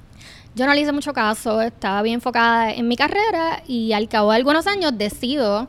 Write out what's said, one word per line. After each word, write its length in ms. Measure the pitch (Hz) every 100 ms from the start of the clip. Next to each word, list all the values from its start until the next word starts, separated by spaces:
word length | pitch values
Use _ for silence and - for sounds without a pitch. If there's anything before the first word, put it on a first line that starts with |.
| - - - - - 240
Yo 100 | 262
no 80 |
le 80 | 285
hice 100 | 294
mucho 220 | 285 294
caso, 480 | 254 220 220 240 220
estaba 400 | 226 - 208 196
bien 140 | 220 233
enfocada 560 | 254 233 233 233 226
en 160 | 226 233
mi 80 | 240
carrera 680 | 294 392 440 349 330 - -
y 260 | 247 226
al 140 | 208 220
cabo 220 | 220 208
de 60 | 220
algunos 280 | 262 311 349
años 320 | 403 320 220
decido 680 | 208 - 247 294 220 202